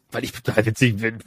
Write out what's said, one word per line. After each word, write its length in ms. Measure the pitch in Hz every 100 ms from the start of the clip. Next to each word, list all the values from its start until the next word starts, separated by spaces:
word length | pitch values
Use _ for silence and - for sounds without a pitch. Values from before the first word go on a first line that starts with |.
| _
weil 120 | 117
ich 80 | 127
total 320 | - - 113
witzig 320 | 110 107 123 104
bin, 220 | 113 110